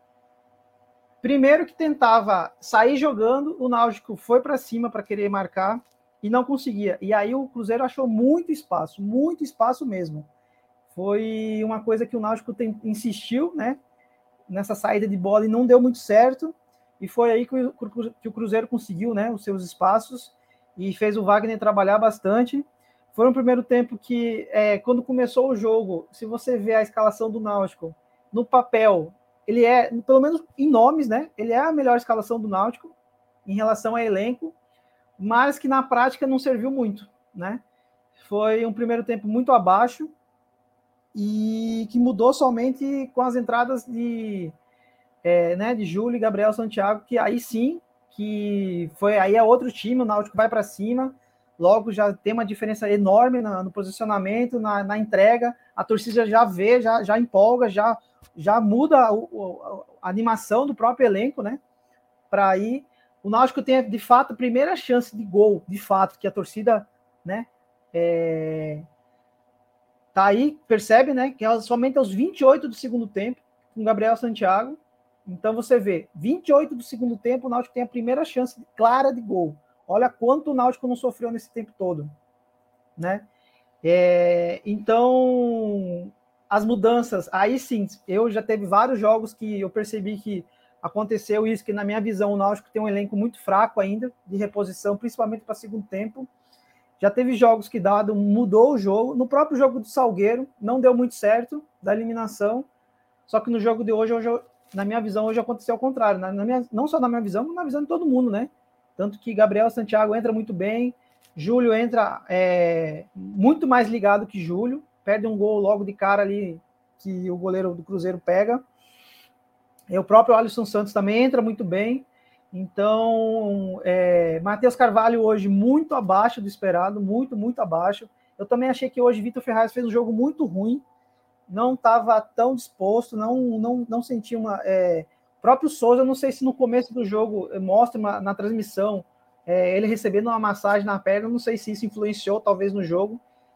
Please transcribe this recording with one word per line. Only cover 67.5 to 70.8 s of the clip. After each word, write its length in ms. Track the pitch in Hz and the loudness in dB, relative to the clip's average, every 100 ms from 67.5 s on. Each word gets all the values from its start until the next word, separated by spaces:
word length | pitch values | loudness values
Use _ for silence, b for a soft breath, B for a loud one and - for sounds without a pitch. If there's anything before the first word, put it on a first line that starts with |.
| _ _ _ _ | _ _ _ _
é... 880 | 170 170 170 165 160 160 156 156 151 165 _ _ _ _ _ _ _ _ _ _ _ _ | -2 0 0 -2 -4 -4 -6 -8 -10 -14 _ _ _ _ _ _ _ _ _ _ _ _
tá 140 | 190 196 | 2 4
aí, 320 | 214 294 - - | 4 2 -2 0
percebe, 460 | 226 | 0